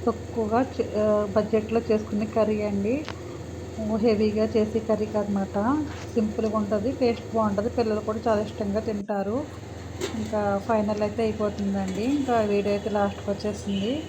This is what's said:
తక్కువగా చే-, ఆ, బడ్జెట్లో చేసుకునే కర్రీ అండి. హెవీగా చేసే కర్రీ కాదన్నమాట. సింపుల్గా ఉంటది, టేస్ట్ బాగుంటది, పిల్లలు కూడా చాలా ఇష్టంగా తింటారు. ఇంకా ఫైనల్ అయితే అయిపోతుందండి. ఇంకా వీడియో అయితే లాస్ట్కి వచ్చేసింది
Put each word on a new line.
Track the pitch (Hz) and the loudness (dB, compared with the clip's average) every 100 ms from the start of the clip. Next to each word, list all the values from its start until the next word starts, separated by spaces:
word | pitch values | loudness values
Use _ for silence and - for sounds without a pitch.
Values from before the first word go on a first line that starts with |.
| - | -2
తక్కువగా | - - 233 214 226 254 | -4 -6 -4 0 2 0
చే-, | - - 208 | -2 -2 2
ఆ, | 214 208 208 196 | 2 2 2 0
బడ్జెట్లో | 208 220 208 226 226 | 2 0 2 -2 2
చేసుకునే | 214 214 208 214 226 | 0 0 -2 0 2
కర్రీ | 214 214 208 | 2 2 0
అండి. | 202 202 269 320 - - - - - - - 220 220 | 0 0 -2 -2 -8 -10 -10 -10 -10 -10 -6 -2 2
హెవీగా | 233 208 214 208 220 226 | 4 4 2 2 2 2
చేసే | 214 226 220 | 2 0 0
కర్రీ | 208 214 | 0 0
కాదన్నమాట. | 214 202 202 190 202 214 302 294 - - | -2 0 0 0 0 2 2 0 -6 -4
సింపుల్గా | - 214 - 220 214 | 0 0 0 0 0
ఉంటది, | 196 208 214 262 | 0 0 0 2
టేస్ట్ | 247 220 - 226 | 2 2 -2 2
బాగుంటది, | 214 202 220 - | 2 2 0 0
పిల్లలు | 220 214 214 | 0 0 -2
కూడా | 220 233 | -2 2
చాలా | 208 208 | 2 0
ఇష్టంగా | - 202 208 220 | -2 -2 0 -2
తింటారు. | 208 202 202 196 240 302 - - - - - - 220 | -4 -2 -2 0 -2 -4 -10 -12 -12 -12 -8 -6 -4
ఇంకా | 214 214 202 202 196 | -2 0 2 0 2
ఫైనల్ | 220 208 208 208 | 2 2 0 0
అయితే | 208 226 | 0 0
అయిపోతుందండి. | 214 208 202 202 196 190 190 233 294 | 2 -2 0 -2 0 -2 0 0 2
ఇంకా | 262 233 214 | 2 2 4
వీడియో | 202 202 202 | 2 2 0
అయితే | 214 202 | 0 2
లాస్ట్కి | 202 196 - | 2 0 -4
వచ్చేసింది | 202 208 208 - 196 202 285 | -2 -2 -4 -2 -2 0 -2